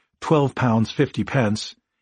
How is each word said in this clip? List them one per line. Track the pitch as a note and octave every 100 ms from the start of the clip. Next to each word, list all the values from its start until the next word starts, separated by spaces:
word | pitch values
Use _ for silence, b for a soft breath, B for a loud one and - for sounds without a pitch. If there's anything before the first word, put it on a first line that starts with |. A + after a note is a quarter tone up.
| _ _
twelve | - D#3 C3+
pounds | - B2 A2+ A2
fifty | - C3+ -
pence, | G2 C3+ G#2 G#2+ - - _ _